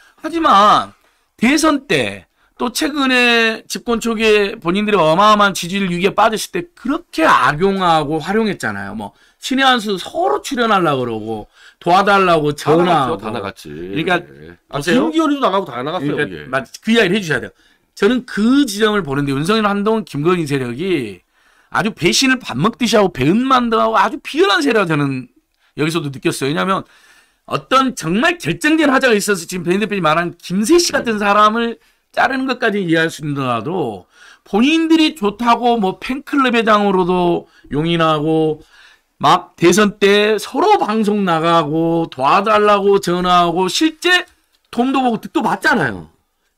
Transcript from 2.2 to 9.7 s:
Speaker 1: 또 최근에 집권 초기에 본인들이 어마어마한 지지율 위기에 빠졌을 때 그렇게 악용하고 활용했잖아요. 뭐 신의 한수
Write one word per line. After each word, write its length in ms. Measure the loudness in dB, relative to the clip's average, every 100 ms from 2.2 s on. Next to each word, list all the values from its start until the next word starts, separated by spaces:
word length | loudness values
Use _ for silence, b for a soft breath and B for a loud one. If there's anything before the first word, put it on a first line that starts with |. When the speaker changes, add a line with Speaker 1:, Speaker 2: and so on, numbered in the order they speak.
| -16 _ _ -8
Speaker 1:
또 120 | -6
최근에 920 | -4 -4 -2 0 2 2 2 0 -4 -10
집권 320 | -8 -4 -4
초기에 560 | -2 0 2 2 2 -4
본인들이 400 | -4 -2 0 2
어마어마한 600 | 2 4 4 4 2 0
지지율 340 | -6 -4 -2
위기에 220 | -2 0
빠졌을 380 | 2 0 0 -6
때 120 | -8 -8 _
그렇게 500 | -6 -6 -6 -2 2
악용하고 960 | 2 2 0 0 0 2 2 0 -4
활용했잖아요. 760 | -2 -2 -2 -4 -6 -8 -8
뭐 180 | -10 -12 _ b b
신의 260 | -4 0
한수 320 | 2